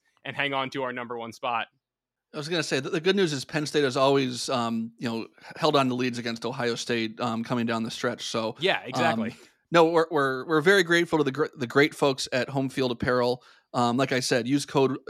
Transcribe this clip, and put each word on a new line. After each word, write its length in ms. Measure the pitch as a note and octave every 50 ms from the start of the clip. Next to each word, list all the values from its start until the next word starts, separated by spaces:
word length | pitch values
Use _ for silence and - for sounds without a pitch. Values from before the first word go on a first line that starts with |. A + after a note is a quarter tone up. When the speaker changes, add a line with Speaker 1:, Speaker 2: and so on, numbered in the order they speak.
| _ _ _ _ -
Speaker 1:
and 100 | C3+ B2
hang 180 | C#3+ C#3+ C#3 C#3
on 160 | C3+ C3 C3
to 120 | C3 C#3 C3
our 100 | B2 B2
number 260 | B2+ A#2+ A#2 B2 A#2
one 140 | A2+ A2+ A2
spot. 340 | - - B2+ A#2 A2+ G#2+ - _ _ _ _ _ _ _ _ _ _ _ _ -
Speaker 2:
I 40 |
was 120 | D#3 C#3+ D#3
gonna 140 | F3+ E3 D3
say 180 | - E3 C3+
that 120 | C3 - -
the 80 | E3
good 140 | D#3 F#3 F#3+
news 180 | G3+ F#3+ D#3+ D3+
is 120 | C3 -
Penn 220 | - - D3+ D3+
State 180 | C#3+ - D#3+ C#3+
has 120 | B2+ B2
always, 520 | C#3+ C3+ C#3 C#3 C#3 C3+ B2+ B2 A2+ - -
um, 440 | C3+ A#2+ A#2 A#2 A#2 A2+ A2+ A#2 - -
you 100 | - A#2
know, 180 | A2+ A2+ G2+ - _ - - - -
held 200 | - D#3+ D#3 D3
on 120 | C#3 C3+ B2+
to 60 | B2
leads 240 | B2 B2+ B2+ A#2+ A#2+
against 260 | A#2 A#2+ A#2 A2+ A#2
Ohio 300 | A#2 C3 C3+ A#2+ A#2+ A#2
State, 460 | A#2+ - - A#2+ A#2 A2+ A2 A2 -
um, 240 | A#2+ A#2+ A2+ A2+ A2+
coming 200 | - C3 A#2+ A#2
down 180 | A#2 A#2 A2+ A2+
the 80 | A2
stretch. 340 | - - - B2 A#2+ - -
So, 320 | - - A#2 A2 A2 - -
Speaker 1:
Yeah, 220 | D#3 F#3+ D#3 F#2+ F#3+
exactly. 460 | A#3+ - B2+ - - A2+ A2+ G#2+ A#2
Speaker 2:
um, 60 | - - - - _ _ _ -
no, 140 | - E3+ D#3+
we're, 200 | D#3+ E3+ D#3+ E3 -
we're, 360 | E3+ C#3+ C#3 C3+ C3 C3 B2
we're 140 | - D#3+ D#3
very 220 | D3 F#3 G3+ G3 F3+
grateful 360 | E3 E3+ E3+ F3 E3+ E3 D#3
to 60 | C#3+
the 80 | C#3 C3
gr-, 140 | C#3 D#3 - -
the 100 | - C3
great 280 | A#2 - C#3 D3 D3+ -
folks 340 | - D#3 C#3+ C3+ - - - -
at 160 | B2+ B2 -
Home 200 | C3+ C#3 C3+ C3+
Field 220 | - - C3 B2
Apparel. 520 | A#2+ - - C3 B2 B2 A#2+ B2 B2 - _ - - _ _ _ -
Um, 240 | C3 A#2+ A#2+ A#2+
like 160 | B2+ C#3 - C#3
I 80 | B2
said, 260 | B2 - C#3+ B2 A2+
use 180 | A#2+ C#3 C#3+ C#3+
code, 340 | - - C#3+ C3+ C3 C3 - - -